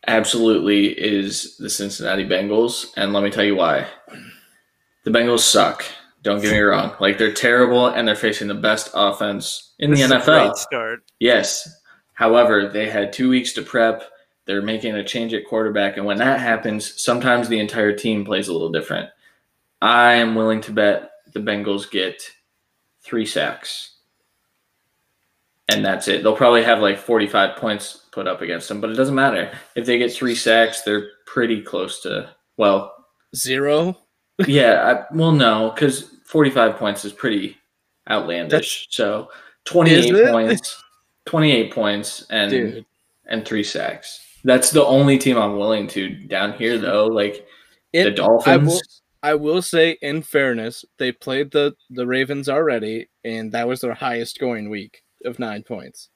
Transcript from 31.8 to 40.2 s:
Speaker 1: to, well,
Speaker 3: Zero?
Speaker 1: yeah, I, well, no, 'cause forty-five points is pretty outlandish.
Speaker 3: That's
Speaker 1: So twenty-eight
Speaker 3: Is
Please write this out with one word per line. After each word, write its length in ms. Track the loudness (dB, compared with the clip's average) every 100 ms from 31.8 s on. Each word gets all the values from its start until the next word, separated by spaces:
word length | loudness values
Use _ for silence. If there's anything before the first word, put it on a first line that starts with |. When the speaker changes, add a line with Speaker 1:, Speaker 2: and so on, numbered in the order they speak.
| -8 -8
Speaker 1:
to, 280 | -8 -8 -10 _ _ 2
well, 360 | 4 4 0 -16 _ _ _
Speaker 3:
Zero? 640 | -10 -4 -2 2 2 0 -4 _ _ _ -4 2
Speaker 1:
yeah, 580 | 6 6 6 4 0 -2
I, 40 |
well, 180 | 0 2
no, 380 | 4 4 2 0 0
'cause 340 | 0 0 -12 -20
forty-five 520 | _ 2 2 4 2 2
points 280 | -4 -4
is 80 | -10
pretty 440 | -6 -4 -2 -4 -12 _ _ _ _ -4
outlandish. 400 | -4 -4 -6 0 0 0 -10 -10
Speaker 3:
That's 80 | -4
Speaker 1:
So 340 | -2 -4 -8 -20 -20 _
twenty-eight 480 | 0 4 6 6 6
Speaker 3:
Is 80 | 6